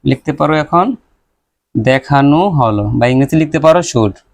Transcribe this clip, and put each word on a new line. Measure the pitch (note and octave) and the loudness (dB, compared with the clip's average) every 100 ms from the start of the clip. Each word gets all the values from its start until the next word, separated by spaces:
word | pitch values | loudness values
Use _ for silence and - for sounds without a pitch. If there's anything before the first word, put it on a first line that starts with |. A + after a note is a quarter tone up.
| C#3 | -2
লিখতে | C3+ - C#3 | -4 -4 -4
পারো | D3+ D#3 | -2 -2
এখন | D3 E3+ G#3 A#3+ _ _ _ _ _ _ _ | -2 -2 -2 -6 _ _ _ _ _ _ _
দেখানো | - A2+ C3 - C#3+ C#3 D3+ G3+ D#3 | -4 0 -2 0 2 2 2 0 0
হলো, | A#2 G#2 G#2 A#2+ | 0 -2 -4 -2
বা | A#2+ | 0
ইংরেজি | C3 C3+ D#3 | 0 0 0
লিখতে | D3+ D#3 D#3 | -2 0 2
পারো | E3 E3+ | 2 0
শুড। | B2 G#2+ F#2 _ | -2 -2 -4 _